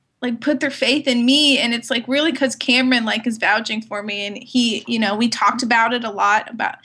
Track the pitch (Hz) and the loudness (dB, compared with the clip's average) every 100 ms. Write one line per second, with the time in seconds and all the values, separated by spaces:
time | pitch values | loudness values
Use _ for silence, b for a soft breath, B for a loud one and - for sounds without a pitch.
0 | _ _ 247 233 285 294 285 - 226 294 | _ _ -6 -2 -2 0 -2 -2 0 2
1 | 285 240 240 285 294 262 233 233 - 247 | 0 2 4 4 4 2 0 -4 -2 -4
2 | 233 277 320 254 269 - - 254 254 247 | 0 0 0 0 -2 -2 0 2 4 2
3 | 220 214 233 220 180 214 226 220 220 208 | 0 -2 -2 -2 0 0 0 -6 -6 -8
4 | 208 202 202 202 - 247 233 208 - 233 | -8 -6 -8 -10 -4 0 0 -2 -4 0
5 | 208 214 240 - 202 233 226 233 233 240 | 0 0 0 2 0 0 0 2 2 0
6 | 226 202 202 214 - 226 98 - | -4 0 2 2 -2 -6 -6 -6